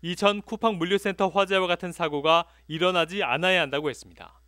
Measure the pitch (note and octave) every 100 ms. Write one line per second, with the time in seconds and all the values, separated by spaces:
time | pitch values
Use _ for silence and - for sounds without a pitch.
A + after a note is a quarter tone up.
0 | E3+ F3+ G3+ G#3 - A3 A3+ G3 E3+ G3
1 | G3+ F#3+ F#3+ G3 F#3+ F#3+ F#3 E3+ F3+ E3
2 | E3 D3 D3+ E3 E3+ _ - D#3 F3+ F3+
3 | D#3+ G3 D#3+ C3 F3+ F#3 D3 C#3 D3+ A#2+
4 | F#2 E2+ E2+ _